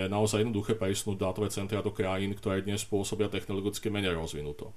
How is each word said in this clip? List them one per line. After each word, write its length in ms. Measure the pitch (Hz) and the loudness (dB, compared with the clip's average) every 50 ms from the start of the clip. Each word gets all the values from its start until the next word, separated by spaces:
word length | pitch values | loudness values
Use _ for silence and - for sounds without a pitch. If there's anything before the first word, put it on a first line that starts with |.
| 95 95 | 0 2
naozaj 320 | 101 104 110 107 113 104 | 2 4 4 4 4 4
jednoduché 320 | 110 120 110 101 98 - 113 | 2 4 2 0 2 2 0
presunúť 480 | - 95 95 98 - - 107 98 95 | 0 2 0 0 0 0 -2 -2 0
dátové 320 | 101 95 95 110 104 95 - | 0 0 0 0 0 0 0
centra 320 | 101 98 98 107 98 92 | -2 -2 -2 -2 0 0
do 80 | 104 98 | 0 0
krajín, 400 | - 101 92 95 95 98 101 101 | 0 0 0 2 0 0 0 -2
ktoré 320 | 101 - 104 95 95 95 | -2 -2 0 0 0 0
dnes 160 | 101 101 104 | 0 -2 -2
pôsobia 480 | - - 107 98 98 - 107 98 104 101 | -2 0 0 0 0 0 0 0 0 0
technologicky 640 | 101 98 - - 101 98 98 101 101 - - 110 101 | 0 -2 -2 -2 -2 0 0 -2 -2 -2 -2 -2 0
menej 240 | 101 98 92 85 82 | 2 2 2 2 0
rozvinuto. 560 | 80 76 78 73 73 73 71 - - - - | -2 -4 -4 -6 -6 -6 -6 -8 -10 -10 -12